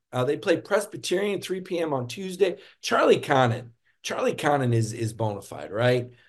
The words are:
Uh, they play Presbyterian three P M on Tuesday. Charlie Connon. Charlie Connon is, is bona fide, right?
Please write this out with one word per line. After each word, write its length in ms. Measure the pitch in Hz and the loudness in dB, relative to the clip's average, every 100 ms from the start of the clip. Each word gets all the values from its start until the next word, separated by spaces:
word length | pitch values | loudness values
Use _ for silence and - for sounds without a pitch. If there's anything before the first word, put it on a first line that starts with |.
| _ | _
Uh, 120 | 123 | -2
they 140 | 127 151 | 0 0
play 200 | 196 165 | 0 0
Presbyterian 840 | - 208 202 151 - 180 208 185 | 2 0 0 -8 -2 0 0 -2
three 200 | - 185 | -4 -6
P 180 | 185 175 | -4 -4
M 140 | 160 | -2
on 140 | 139 120 | -2 -4
Tuesday. 500 | 196 185 185 190 180 - _ | -6 -6 0 0 0 -10 _
Charlie 380 | - 240 302 214 | -2 2 4 4
Connon. 520 | - 135 123 101 - - _ _ | 4 4 4 2 -6 -20 _ _
Charlie 320 | - 196 262 | -8 -2 -2
Connon 400 | - 151 143 127 | 0 0 2 2
is, 200 | 117 107 | 2 0
is 200 | 113 110 | -2 -6
bona 300 | - 110 101 | -2 -4 -4
fide, 280 | - 73 76 | -10 -12 -8
right? 380 | 98 123 127 123 - | 0 2 2 -2 -12